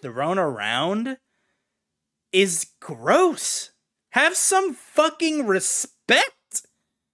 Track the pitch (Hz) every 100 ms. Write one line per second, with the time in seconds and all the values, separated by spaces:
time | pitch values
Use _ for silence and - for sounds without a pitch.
0 | 135 117 151 190 165 117 104 120 160 208
1 | 240 262 _ _ _ _ _ _ _ _
2 | _ _ _ 185 196 165 - _ - 131
3 | 127 269 370 277 - - - _ _ _
4 | _ 269 302 359 - 381 392 254 - -
5 | 311 320 330 302 240 190 - - - _
6 | - 262 523 - _ - - _ _ _
7 | _